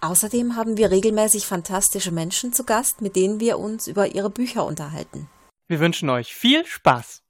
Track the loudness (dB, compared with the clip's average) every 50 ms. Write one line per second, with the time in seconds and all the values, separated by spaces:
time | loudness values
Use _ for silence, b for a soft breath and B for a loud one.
0 | -2 0 0 0 0 2 0 0 0 0 -2 -2 -2 -2 2 2 4 4 4 4
1 | 4 4 4 4 4 4 4 2 0 -4 -4 -4 -4 -4 -4 0 0 0 0 -2
2 | -4 -4 -2 -4 -4 -2 -4 -4 -4 -2 -4 -4 0 0 0 0 0 -2 -4 -4
3 | -6 -2 0 2 2 2 0 0 0 0 0 0 -2 -6 -6 -6 -8 -6 0 0
4 | 0 0 0 -2 -4 -4 -2 -4 -6 -4 -2 -4 -4 -4 -4 -6 -8 -10 -10 -10
5 | -12 -12 -12 -14 -14 -14 _ _ _ _ _ _ _ _ -2 2 2 2 2 0
6 | 0 0 0 0 -2 -6 -12 -2 2 2 4 4 2 -2 -10 2 _ 4 4 4
7 | 2 -10 -18 -20 _ _